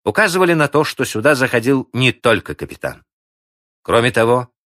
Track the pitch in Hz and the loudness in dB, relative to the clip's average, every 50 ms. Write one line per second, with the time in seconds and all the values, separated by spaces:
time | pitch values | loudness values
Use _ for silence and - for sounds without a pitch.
0 | - - - 190 220 196 165 185 185 170 170 160 147 139 - 156 151 - - - | -8 -6 -2 0 0 0 0 0 0 2 2 2 0 0 2 0 0 0 -4 -6
1 | 131 - - 107 107 147 151 127 131 123 - 120 107 127 139 131 - _ - 120 | -6 -6 -4 -2 2 2 2 2 0 0 0 0 0 2 0 0 -2 _ -4 -2
2 | 131 127 - _ - 123 113 90 - - - - 76 71 - - - 65 62 - | 0 0 0 _ 0 0 0 0 -2 -8 -12 -12 -12 -14 -14 -10 -10 -10 -10 -12
3 | _ _ _ _ _ _ _ _ _ _ _ _ _ _ _ _ _ - 87 117 | _ _ _ _ _ _ _ _ _ _ _ _ _ _ _ _ _ 0 0 2
4 | 117 123 - 117 113 113 123 127 123 - _ _ _ _ _ | 2 2 2 2 2 2 2 0 -2 -6 _ _ _ _ _